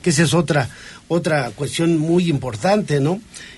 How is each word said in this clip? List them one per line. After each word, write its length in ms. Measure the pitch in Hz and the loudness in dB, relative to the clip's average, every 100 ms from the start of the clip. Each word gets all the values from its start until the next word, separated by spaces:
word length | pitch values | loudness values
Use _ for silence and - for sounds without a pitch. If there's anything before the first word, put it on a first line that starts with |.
que 80 | - | 0
esa 140 | 143 | 2
es 100 | 165 | 2
otra, 340 | 165 156 151 120 - - - - | 2 2 0 -2 -6 -20 -18 -4
otra 420 | 170 170 151 120 | -2 0 -2 -2
cuestión 480 | 101 135 - 165 165 | -6 -6 -2 0 2
muy 280 | 156 175 175 | 2 2 2
importante, 720 | 143 127 113 180 214 160 143 | 0 -4 -2 0 2 2 0
¿no? 220 | 139 190 - - - | 0 -2 -6 -20 -20